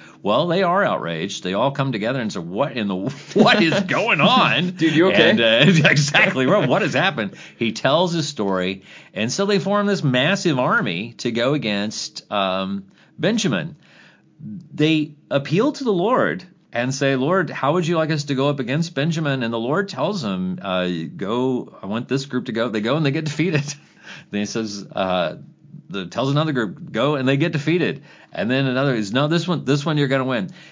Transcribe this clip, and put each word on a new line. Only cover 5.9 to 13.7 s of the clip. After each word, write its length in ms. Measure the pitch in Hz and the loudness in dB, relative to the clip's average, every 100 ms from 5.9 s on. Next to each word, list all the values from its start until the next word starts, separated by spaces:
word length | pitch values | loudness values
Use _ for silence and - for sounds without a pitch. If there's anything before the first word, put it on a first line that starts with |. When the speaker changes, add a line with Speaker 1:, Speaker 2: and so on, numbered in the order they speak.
| 143 143 196 220 131 131 | 4 2 2 2 2 2
Speaker 1:
What, 200 | 202 139 | 4 4
what 140 | 170 | 2
has 120 | 175 | 2
happened? 420 | 127 185 143 101 - - - | 2 0 0 -4 -8 -18 -4
He 140 | 113 | -4
tells 420 | 110 131 156 180 | 0 2 2 2
his 140 | 170 143 | 0 -4
story. 560 | - 101 92 92 95 - - - | -2 -2 0 -2 -4 -10 -20 -12
And 180 | 98 117 | -4 -4
so 140 | - 202 | -2 0
they 140 | 202 | 0
form 260 | 165 208 202 | 2 0 0
this 160 | 180 | 0
massive 560 | 143 127 151 196 180 131 | 2 2 2 2 0 0
army 540 | 139 226 120 85 117 - | 2 0 0 -4 -6 -6
to 120 | 120 | -4
go 220 | 117 123 | 0 0
against, 760 | 147 113 101 104 - - - - | 0 -2 -2 -4 -6 -12 -14 -6
um, 540 | 104 95 92 95 98 - _ _ - | -2 0 -2 -4 -6 -10 _ _ -4
Benjamin. 600 | 180 226 190 92 78 | -2 0 0 -2 -4